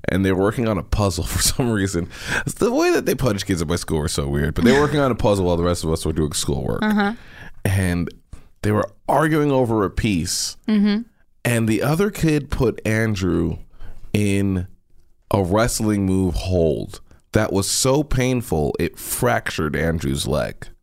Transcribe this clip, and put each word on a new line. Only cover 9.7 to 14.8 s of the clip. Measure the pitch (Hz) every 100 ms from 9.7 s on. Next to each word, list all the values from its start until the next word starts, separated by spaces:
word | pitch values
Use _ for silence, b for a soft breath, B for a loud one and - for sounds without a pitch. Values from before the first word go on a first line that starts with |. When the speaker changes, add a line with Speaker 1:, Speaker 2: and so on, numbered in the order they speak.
| 113
Speaker 1:
a | 92
piece. | - 113 90 78 - - - -
Speaker 2:
Mm-hmm. | 214 208 208 240 _ _ _
Speaker 1:
And | 120 117 113
the | 110
other | 139 160 202
kid | - 160 151 131
put | - 120 -
Andrew | 107 110 113 101 92 85 85 85 - b b b b
in | 101 104 98 98 135 87 -